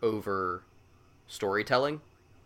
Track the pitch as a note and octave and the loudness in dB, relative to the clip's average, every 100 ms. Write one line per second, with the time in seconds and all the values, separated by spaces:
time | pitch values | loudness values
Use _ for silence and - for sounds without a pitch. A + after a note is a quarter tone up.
0 | A2+ G#2+ G2 G2 F#2 F2+ - - - - | 0 0 -2 -2 -2 -4 -10 -20 -20 -20
1 | - - - - G2+ G2+ G#2 B2+ C#3+ D3+ | -20 -20 -18 -4 0 0 2 2 2 -2
2 | - _ _ - | -12 _ _ -20